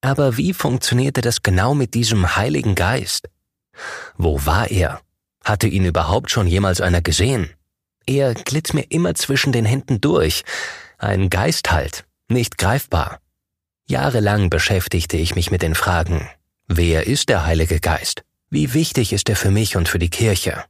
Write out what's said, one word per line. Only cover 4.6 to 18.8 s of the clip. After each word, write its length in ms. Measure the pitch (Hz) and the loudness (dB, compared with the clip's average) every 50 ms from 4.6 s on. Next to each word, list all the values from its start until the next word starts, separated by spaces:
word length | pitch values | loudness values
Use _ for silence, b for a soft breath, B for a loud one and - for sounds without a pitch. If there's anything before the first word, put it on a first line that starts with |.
| 117 - | 0 0
er? 320 | 107 95 85 71 69 - _ _ _ _ _ _ _ _ _ | 0 0 0 0 -2 -8 _ _ _ _ _ _ _ _ _
Hatte 220 | - 107 92 - | -2 0 2 2
ihn 180 | 107 87 98 92 | 0 2 2 0
überhaupt 460 | 90 78 78 80 76 87 120 147 - | 2 2 0 0 2 0 0 0 0
schon 160 | - 120 101 | -2 0 2
jemals 340 | 87 82 95 98 95 90 - | 2 2 2 2 2 0 0
einer 220 | - 92 85 87 85 | 2 2 2 2 2
gesehen? 480 | - 82 - 104 123 139 113 87 - - _ _ _ _ _ _ _ _ _ _ | 0 0 2 2 2 0 0 -4 -6 -8 _ _ _ _ _ _ _ _ _ _
Er 280 | - 131 139 139 131 117 | -2 0 2 2 0 0
glitt 380 | - - - 127 156 160 - - | -2 -6 -4 -4 -4 -2 -2 -2
mir 180 | 151 - _ | -2 -2 _
immer 240 | - 160 175 175 160 | -2 -2 0 0 -2
zwischen 380 | - - - 135 131 - 143 123 | -4 -2 -2 0 0 2 2 2
den 140 | 120 110 | 2 2
Händen 340 | 107 120 135 - - 131 104 | 2 2 0 0 -2 -2 0
durch. 440 | - 147 175 - - 80 - - - B B B B B B B B B B | 2 2 2 4 2 2 0 -2 -6 B B B B B B B B B B
Ein 320 | B - 104 98 95 98 92 | B -2 0 0 2 2 2
Geist 420 | 92 90 107 151 160 - - - | 2 2 0 0 0 -2 0 0
halt, 360 | - 78 65 - - - - _ _ _ _ _ | 0 0 0 -2 -8 -12 -16 _ _ _ _ _
nicht 280 | 117 127 117 - - | 0 0 0 -2 -4
greifbar. 640 | - 98 92 117 139 - - - - - - - - _ _ _ _ _ _ _ _ _ _ _ _ _ | -2 0 0 0 0 -2 -2 -2 -2 -2 -2 -8 -14 _ _ _ _ _ _ _ _ _ _ _ _ _
Jahrelang 640 | - 135 127 139 143 127 120 104 101 104 107 98 87 | -4 -2 0 0 0 0 2 2 2 2 2 2 2
beschäftigte 680 | - 80 - - - 92 87 - - 90 82 - - - | 2 0 0 2 0 0 0 0 -2 -2 -2 -2 -2 -2
ich 160 | 82 82 - | 0 0 0
mich 160 | 92 85 - | -2 -2 0
mit 100 | - 87 | -2 -2
den 140 | - 82 78 | 0 0 0
Fragen: 560 | - - - 90 85 80 82 87 78 73 - - _ _ _ _ _ _ _ | 0 0 0 0 0 0 0 -2 -2 -4 -6 -14 _ _ _ _ _ _ _
Wer 380 | 90 82 85 85 80 80 - | 0 0 2 2 2 0 0
ist 220 | - 131 143 - - | 0 -2 -2 0 0
der 160 | 117 90 73 | 0 0 2
Heilige 360 | 80 82 80 80 85 85 78 | 2 2 2 2 0 0 -2
Geist? 420 | - 87 80 76 - - - - - _ _ _ _ _ | 0 -2 -2 -2 -4 -6 -8 -8 -12 _ _ _ _ _
Wie 240 | - 151 151 139 120 | -2 -2 -2 0 0
wichtig 380 | 156 | 0